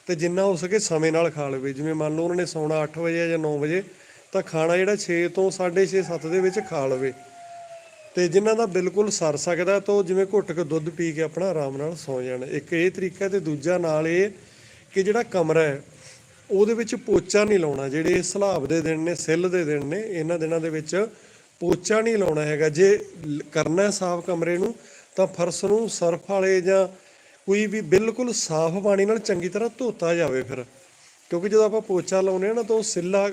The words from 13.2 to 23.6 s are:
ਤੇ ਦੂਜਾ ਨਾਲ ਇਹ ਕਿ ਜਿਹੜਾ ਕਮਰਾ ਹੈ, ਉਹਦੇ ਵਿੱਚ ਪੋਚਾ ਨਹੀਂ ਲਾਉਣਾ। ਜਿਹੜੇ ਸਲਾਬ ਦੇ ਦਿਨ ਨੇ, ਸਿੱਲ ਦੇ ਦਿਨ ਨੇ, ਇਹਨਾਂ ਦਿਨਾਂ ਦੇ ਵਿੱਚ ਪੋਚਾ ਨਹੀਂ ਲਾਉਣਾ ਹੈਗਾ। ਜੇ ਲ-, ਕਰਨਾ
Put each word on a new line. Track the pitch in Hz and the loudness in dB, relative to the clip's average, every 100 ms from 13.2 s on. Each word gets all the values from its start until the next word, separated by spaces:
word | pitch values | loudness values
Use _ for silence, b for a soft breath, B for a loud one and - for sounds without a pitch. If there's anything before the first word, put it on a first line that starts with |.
| 196 | -4
ਤੇ | 196 | -2
ਦੂਜਾ | 160 147 143 180 | -2 -4 -2 0
ਨਾਲ | 170 156 160 | 0 0 0
ਇਹ | 175 202 208 B B B B B | 2 0 -2 B B B B B
ਕਿ | 190 | -2
ਜਿਹੜਾ | 190 214 | 2 0
ਕਮਰਾ | 233 185 160 160 | 0 0 2 4
ਹੈ, | 156 139 - B B B B B - | 2 0 -8 B B B B B -2
ਉਹਦੇ | 196 214 | 2 4
ਵਿੱਚ | 226 233 220 | 2 -2 -6
ਪੋਚਾ | - 180 - 202 | 0 0 2 2
ਨਹੀਂ | 214 202 | 4 4
ਲਾਉਣਾ। | 156 135 135 | 2 -2 -2
ਜਿਹੜੇ | 147 160 180 | -2 2 0
ਸਲਾਬ | 175 202 202 180 131 | 0 0 0 0 0
ਦੇ | 165 | 0
ਦਿਨ | 160 160 | 0 -2
ਨੇ, | 165 175 | -2 -2
ਸਿੱਲ | - 165 180 | 0 0 2
ਦੇ | 180 | 0
ਦਿਨ | 156 147 139 | 0 -2 -2
ਨੇ, | 180 220 | -4 -4
ਇਹਨਾਂ | 180 156 170 | -4 -2 -2
ਦਿਨਾਂ | 156 165 | -2 -2
ਦੇ | 160 | -2
ਵਿੱਚ | 156 156 175 220 B B B B _ | -4 -4 -2 -2 B B B B _
ਪੋਚਾ | 170 170 - 214 | -2 0 2 2
ਨਹੀਂ | 226 220 | 2 2
ਲਾਉਣਾ | 185 151 | 2 0
ਹੈਗਾ। | 151 151 156 | 0 0 2
ਜੇ | 151 196 208 - - 160 | 4 6 4 0 -12 -8
ਲ-, | 147 | -8
ਕਰਨਾ | - 160 | -4 -2